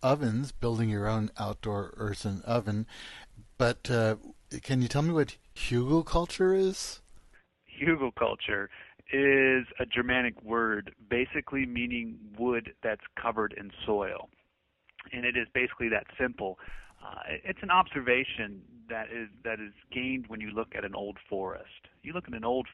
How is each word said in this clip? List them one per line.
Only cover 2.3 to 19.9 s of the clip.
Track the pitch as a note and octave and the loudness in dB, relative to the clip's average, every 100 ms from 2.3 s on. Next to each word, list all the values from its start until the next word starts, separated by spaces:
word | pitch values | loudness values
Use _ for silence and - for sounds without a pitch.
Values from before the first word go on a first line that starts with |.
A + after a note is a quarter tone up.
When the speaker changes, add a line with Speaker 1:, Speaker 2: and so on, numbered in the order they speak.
| F#2+ | -4
Speaker 1:
oven. | - A#2+ G#2 G#2 A2 - - - - - - - | 0 0 0 -2 -4 -10 -16 -16 -18 -20 -10 2
But, | A#2+ B2 - | 2 2 0
uh, | A#2+ A2 A2 - - - B2+ | 4 4 2 -6 -20 -12 -10
can | - C3 | 0 2
you | A#2+ | 4
tell | C#3+ | 4
me | D#3+ | 4
what | D#3+ C#3 - _ - | 4 2 -2 _ -8
hugelkultur | - A#2+ B2+ E3 D#3 E3+ E3+ - F#3 F#3+ | 0 2 4 4 4 2 2 2 4 6
is? | F#3+ F#3+ - - - - - - _ _ _ - | 4 0 -8 -12 -18 -20 -20 -20 _ _ _ -2
Speaker 2:
Hugelkultur | C#3+ D#3 C3 - A2+ G#2+ - G2+ G2+ - - _ - | 2 2 0 0 0 0 -2 -4 -4 -12 -20 _ -2
is | C#3 C#3 C3+ C3 C3 A#2+ - | 4 6 8 8 6 2 -4
a | A#2 | 0
Germanic | B2 B2 B2+ A#2+ - | 0 2 2 2 -2
word, | G#2+ A#2 A2+ G#2 G2 - G#2+ | -2 2 2 0 -4 -12 -2
basically | A#2+ B2+ D#3 - C#3 B2+ | 0 0 -2 -2 -2 -2
meaning | A#2+ A#2+ A#2+ A2+ A2+ G#2+ G#2 | -2 -2 -2 -6 -10 -14 -2
wood | A#2+ A#2+ A2+ - | 0 0 -2 -6
that's | A2+ G#2+ - - | -4 -4 -6 -4
covered | A#2 A2 G#2 G2+ | -2 0 -2 -4
in | G2+ - - | -14 -8 0
soil. | G#2 F#2+ F#2+ - _ _ _ _ _ _ - - | 0 0 -6 -12 _ _ _ _ _ _ -20 -10
And | B2+ B2 | -4 0
it | B2 | 0
is | A2+ | 0
basically | B2+ B2+ - A#2 | 0 0 0 0
that | G#2+ - - | 0 -2 -2
simple. | B2+ - G2 F2+ - - - - | -2 0 -6 -6 -12 -14 -16 -18
Uh, | - - - | -16 -12 -8
it, | D3+ | -8
it's | F#3+ - | -6 -6
an | G3 | 4
observation | F3+ - C#3+ B2 B2 C3+ - G#2+ G2 - - - | 4 4 0 2 2 2 -6 -8 -8 -18 -20 -8
that | A2+ - | -8 -6
is, | A#2 A2 - | -8 -10 -8
that | A#2 A2 | -6 -6
is | G#2+ G2+ - | -8 -16 -10